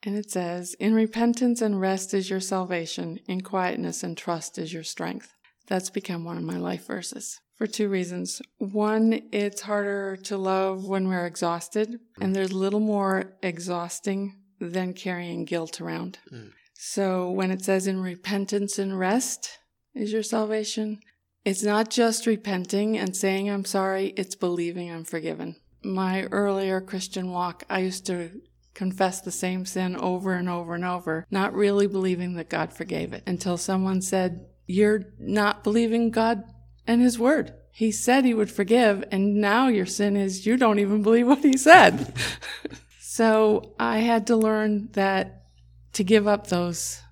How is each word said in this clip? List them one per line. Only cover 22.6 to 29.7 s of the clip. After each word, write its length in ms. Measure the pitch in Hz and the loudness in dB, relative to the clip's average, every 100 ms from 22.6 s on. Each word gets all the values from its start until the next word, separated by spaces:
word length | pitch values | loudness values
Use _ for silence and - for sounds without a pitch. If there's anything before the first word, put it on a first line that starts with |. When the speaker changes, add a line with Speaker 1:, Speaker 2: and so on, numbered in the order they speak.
| 180 196 208 220 | -2 0 0 0
Speaker 1:
and 220 | 196 185 | -2 -2
saying, 320 | 196 190 202 | 0 0 -2
"I'm 160 | 202 190 | -4 -2
sorry," 480 | 196 190 190 196 - | -2 0 0 -2 -4
it's 200 | 190 - | -8 -4
believing 560 | 180 175 170 180 175 | -4 -2 -4 -6 -10
I'm 120 | 165 | -10
forgiven. 520 | 165 170 160 160 165 165 _ _ | -8 -6 -6 -8 -10 -14 _ _
My 420 | 202 190 190 190 190 | -6 -2 0 -2 -2
earlier 540 | - 202 190 190 190 | 0 0 0 0 -2
Christian 520 | 190 190 185 190 185 | -4 -8 -6 -6 -6
walk, 320 | 180 175 170 - | -4 -4 -6 -6
I 80 | 185 | -2
used 260 | 185 185 - | -2 -4 -6
to 240 | 180 170 202 - _ _ - | -6 -6 -14 -20 _ _ -8
confess 440 | 190 185 190 185 | -6 0 -2 -2
the 120 | - | -10
same 340 | - 185 185 | -6 -4 -4
sin 300 | 185 | -6